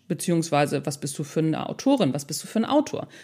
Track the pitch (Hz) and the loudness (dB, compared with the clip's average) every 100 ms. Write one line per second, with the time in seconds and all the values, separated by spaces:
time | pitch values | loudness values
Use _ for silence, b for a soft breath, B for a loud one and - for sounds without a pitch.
0 | - 160 - 165 165 147 147 147 143 139 | -6 -4 2 2 4 4 4 2 -2 -6
1 | 143 - 147 - 160 139 - - 262 269 | -6 -6 -4 0 0 0 -4 -2 2 4
2 | 156 143 - 156 - 220 226 294 302 - | 4 0 -6 -8 -4 -2 2 2 0 -4
3 | - B | -10 B